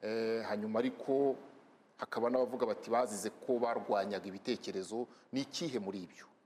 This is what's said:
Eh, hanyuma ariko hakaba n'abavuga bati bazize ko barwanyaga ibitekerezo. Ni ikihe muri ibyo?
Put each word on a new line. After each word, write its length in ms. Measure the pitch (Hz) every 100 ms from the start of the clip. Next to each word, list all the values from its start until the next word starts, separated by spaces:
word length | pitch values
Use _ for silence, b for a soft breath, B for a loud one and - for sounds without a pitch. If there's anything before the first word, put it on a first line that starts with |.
Eh, 440 | 107 113 113 113 104
hanyuma 340 | 104 110 113
ariko 560 | 127 131 - 135 139 127 - - - - _ -
hakaba 320 | - 117 117
n'abavuga 400 | 127 123 123 113
bati 200 | 101 117
bazize 400 | 117 123 101 104 -
ko 160 | - 123
barwanyaga 680 | 117 110 104 104 101 98 95
ibitekerezo. 800 | 95 - 107 - 95 92 113 123 B B
Ni 80 | 131
ikihe 380 | 139 - 165 123
muri 240 | 98 98 87
ibyo? 200 | - - _